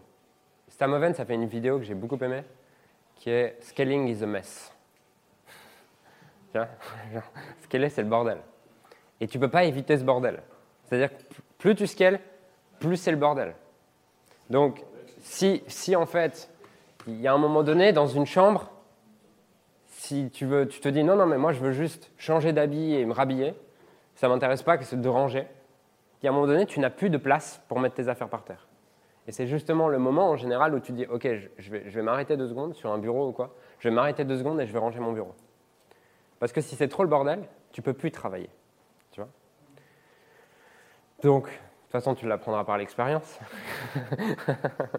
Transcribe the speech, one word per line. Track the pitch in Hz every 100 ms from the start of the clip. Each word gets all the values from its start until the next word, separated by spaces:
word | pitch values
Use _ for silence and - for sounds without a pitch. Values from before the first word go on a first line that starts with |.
| - _ _ _ _ _ _
Sam | - 139
Oven, | 143 165
ça | 165 117
fait | 117
une | 113
vidéo | 113 123 135
que |
j'ai | 107
beaucoup | 98 117 135
aimée, | 127 131 143 - _ _ _ _ _
qui | _ -
est | 120 120 -
Scaling | - - 135 139 131
is | 110
a | 107
mess. | 101 92 - - - _ _ _ _ _ _ _ - - - _ _ _ _ - _ _
Tu | 113
vois ? | 117 123 - 113 110
<laughs> | 113 - - - -
Scaler, | - 131 143
c'est | 147
le | 107
bordel. | 113 117 90 - _ _ _ _ - _ _
Et | 113
tu | 131
peux | 131
pas | 165 180
éviter | 135 135 147
ce |
bordel. | 131 127 123 80 - - _ _
C'est-à-dire | _ 123 135 -
que | - - - _
plus | 180 208
tu | 202
scales, | - 185 190 - - _ _ _ -
plus | 156 180
c'est | 185
le | 156
bordel. | 147 139 95 82 - _ _ _ _ _ _ _ _
Donc, | 127 143 117 - - - -
si, | - - 190 190 -
si | - - 185
en | 165
fait, | 175 160 - - - - - _ _ -
il | 113
y | 127
a |
un | 139
moment | 151 151
donné, | 151 160 196
dans | 160 147
une | 123 -
chambre, | - 196 202 - - - _ _ _ _ _ _ _ _ _ _
si | - - 143 131
tu | - 135
veux, | 143 135
tu | -
te | 139
dis, | 143
non, | 151 202
non, | 180
mais | 143
moi, | 156
je | 139
veux | 135
juste | 131 160 - - _
changer | - 160 156
d'habit | 151 147 147 160 147
et | 117
me |
rhabiller, | 117 135 131 135 190 - _ - _ _ -
ça | 131
m'intéresse | 127 127 131
pas | 156 165
que |
c'est | 127 131
de | 123
ranger. | 123 139 131 143 - _ _ _ _ _ _
Il | 135
y |
a |
un |
moment | 139 143
donné, | 151 202
tu | -
n'as | 131
plus | - 190
de | 151
place | 135 143 - - _
pour | 120
mettre | 127 -
tes | 123
affaires | 120 117
par | 113
terre. | - 90 - _ _ _ _ _ -
Et |
c'est | - 127
justement | 147 156 160 160
le | 135
moment, | 127 143 190
en | 143
général, | 123 123 156 139
où |
tu | -
dis, | 123 123
OK, | 120
je, | 135 110 95 -
je | 98
vais, | 104 98
je | 104
vais |
m'arrêter | 110 127 139 151
deux | 131
secondes | 120 151 170
sur | 113
un | 107
bureau | 107 120 139
ou |
quoi, | 117 127 - - -
je | 120
vais | 117
m'arrêter | 143 143
deux | 135 131
secondes | 127 156
et | 120
je |
vais | 110
ranger | 113 117
mon | 117
bureau. | 113 92 92 _ _ _ _ _ _ _ _ _ _
Parce | 120
que | -
si | 151 131
c'est | 139
trop | -
le | 185
bordel, | 147 139 175 180 - _
tu | -
peux | -
plus | 135 165
travailler. | - 110 92 90 - _ _ _ _ _
Tu | -
vois ? | 110 _ _ _ _ - _ _ _ _ _ _ _ _ _ - - _ _ _
Donc, | 143 139 131
de |
toute | - - _ _
façon, | 127 131
tu | 127 117
l'apprendras | 104 - 107 104
par | 104
l'expérience. | 101 - 123 156 156 - - - - - 123 139
<laughs> | 123 139 214 - - 127 135 - 131